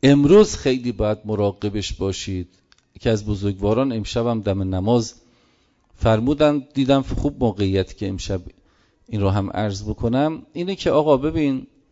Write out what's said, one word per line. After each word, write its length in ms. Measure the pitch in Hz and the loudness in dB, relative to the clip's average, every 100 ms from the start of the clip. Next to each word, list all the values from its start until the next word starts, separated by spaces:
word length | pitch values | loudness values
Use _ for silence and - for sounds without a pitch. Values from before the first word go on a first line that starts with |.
امروز 520 | 135 143 143 202 208 - | 6 6 8 8 6 2
خیلی 360 | 143 131 123 | -2 0 -2
باید 260 | 101 107 107 104 | -2 -2 -2 -4
مراقبش 680 | 107 101 98 104 104 95 | 0 0 -2 -6 -4 -8
باشید، 540 | - 95 95 - 92 87 _ _ _ _ - | -4 -4 -4 -6 -8 -8 _ _ _ _ -6
یکی 140 | 123 | -2
از 160 | 110 104 | 0 -2
بزرگواران 680 | 101 101 95 101 113 135 | -4 -4 -2 0 0 0
امشب 360 | 113 101 120 117 | -2 -4 -2 -2
هم 140 | 113 | -2
دم 340 | 101 98 95 92 | -2 -2 -2 -2
نماز 380 | 98 120 113 - _ _ _ _ _ _ _ _ | 2 2 0 -10 _ _ _ _ _ _ _ _
فرمودن، 720 | 113 110 120 147 151 147 131 | 0 2 0 2 2 2 -4
دیدم 280 | - 131 139 | -4 2 2
خوب 420 | 131 - 147 101 | 0 -4 -4 -2
موقعیت 540 | 123 98 98 95 92 - | -2 0 0 0 -4 -6
که 100 | 98 | -8
امشب 340 | 95 - 95 90 - _ _ _ _ _ | -8 -6 -8 -8 -20 _ _ _ _ _
این 120 | 110 | -2
رو 80 | 98 | 0
هم 200 | 101 95 | 0 -2
عرض 340 | - 107 98 | -4 -4 -6
بکنم، 580 | 107 113 117 127 151 156 - | -8 -6 -2 0 -2 -4 -12
اینه 220 | 175 180 190 | -8 -6 -4
که 160 | 175 | 0
آقا 260 | 147 156 135 | 2 4 2
ببین 500 | 147 160 147 131 - _ _ | 2 -2 -2 -2 -8 _ _